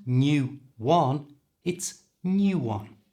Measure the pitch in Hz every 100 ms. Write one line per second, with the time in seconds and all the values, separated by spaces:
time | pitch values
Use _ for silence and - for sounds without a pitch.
0 | 123 123 139 147 127 - - _ 110 170
1 | 139 147 143 - _ _ 175 175 - -
2 | _ _ 180 190 196 180 120 107 107 -
3 | _